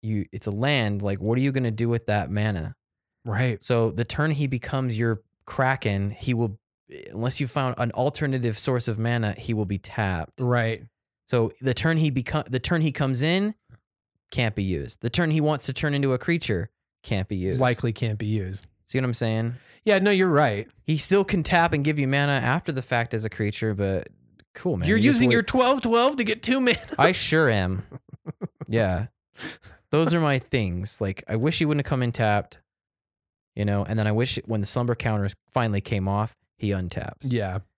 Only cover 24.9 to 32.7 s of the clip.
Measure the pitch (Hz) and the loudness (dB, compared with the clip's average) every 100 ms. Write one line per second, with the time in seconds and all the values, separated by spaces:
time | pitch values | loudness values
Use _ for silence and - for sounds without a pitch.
24.9 | 214 226 254 247 233 - 254 247 269 226 | 4 6 6 4 4 2 2 4 2 2
25.9 | 233 254 285 220 214 - 262 247 - - | 4 4 2 -2 -2 0 2 2 0 -2
26.9 | - 156 185 - 156 147 107 90 95 - | 2 2 4 2 4 4 4 2 -2 -6
27.9 | 131 _ - - - 190 _ - - 101 | -16 _ -16 -14 -12 -12 _ -2 0 2
28.9 | 92 113 _ _ - - - - - _ | 0 -4 _ _ -16 -14 -14 -20 -20 _
29.9 | 147 160 170 156 135 - 131 101 87 98 | 0 2 2 2 0 0 -2 0 -2 -4
30.9 | - 98 92 - 110 139 160 151 147 139 | -2 -2 -4 -4 -2 0 0 0 0 0
31.9 | 131 123 113 110 104 - - _ | 0 0 0 2 2 -2 -16 _